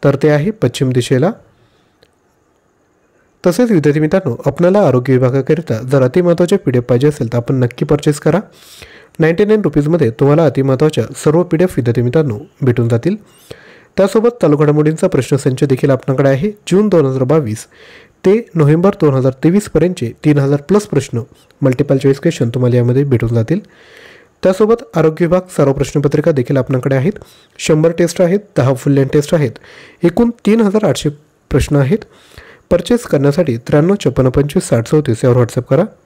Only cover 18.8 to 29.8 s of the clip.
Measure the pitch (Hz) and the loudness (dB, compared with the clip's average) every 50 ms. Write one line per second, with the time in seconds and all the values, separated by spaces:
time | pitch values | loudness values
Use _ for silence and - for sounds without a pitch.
18.8 | 175 196 196 - - 151 135 135 127 135 131 - - 156 175 208 - - _ 160 | 2 0 0 2 0 0 2 2 0 0 -2 0 0 2 2 2 -2 0 _ 0
19.8 | 151 180 180 - 127 117 - _ - 151 147 143 139 139 143 143 143 - 185 208 | 0 0 -2 -4 -8 -10 -10 _ 0 0 2 2 2 0 0 -2 0 0 0 0
20.8 | 208 - - 143 - - - 117 117 - _ _ _ _ _ _ - - 131 - | 0 0 -4 -4 -4 -2 -6 -8 -8 -8 _ _ _ _ _ _ -2 -2 0 0
21.8 | 139 - 139 135 139 139 139 139 - 170 160 - 131 117 117 131 123 123 120 123 | 0 0 0 0 2 0 0 2 0 -4 -2 -2 -4 -2 -2 -2 0 0 2 2
22.8 | 120 120 123 131 143 143 131 113 123 117 117 117 113 - 160 196 - - _ _ | 2 2 0 0 0 0 0 -2 0 0 0 -2 0 0 -2 -4 -6 -10 _ _
23.8 | - - - - - - - - _ _ _ _ - 180 190 - 220 208 214 - | -20 -20 -20 -20 -20 -20 -20 -20 _ _ _ _ 0 0 2 2 2 2 2 0
24.8 | - - - 170 156 160 156 156 175 165 175 185 180 - - - 151 139 135 139 | -2 -8 -4 0 0 0 0 0 -2 0 0 0 -2 -4 -2 0 0 0 2 0
25.8 | 143 - - 156 143 151 143 151 147 170 165 135 123 - 147 135 127 - 139 127 | -2 -2 -2 -2 0 0 0 2 0 2 0 0 0 -2 -2 -2 -2 -2 -2 -2
26.8 | 120 139 135 135 127 170 - - - - - _ _ _ _ _ - - 170 160 | -2 0 -2 0 0 -2 -4 -6 -12 -20 -20 _ _ _ _ _ -2 0 2 2
27.8 | 156 165 165 165 175 165 170 - 190 170 180 208 202 - _ - 131 131 135 127 | 2 0 2 0 -2 -2 0 0 0 0 0 -2 -4 -4 _ 0 0 0 0 0
28.8 | - 151 143 139 135 135 - 151 143 - - 165 147 120 110 - _ - - - | 0 0 2 2 0 2 0 0 0 0 0 0 0 -2 -4 -8 _ -20 -20 -20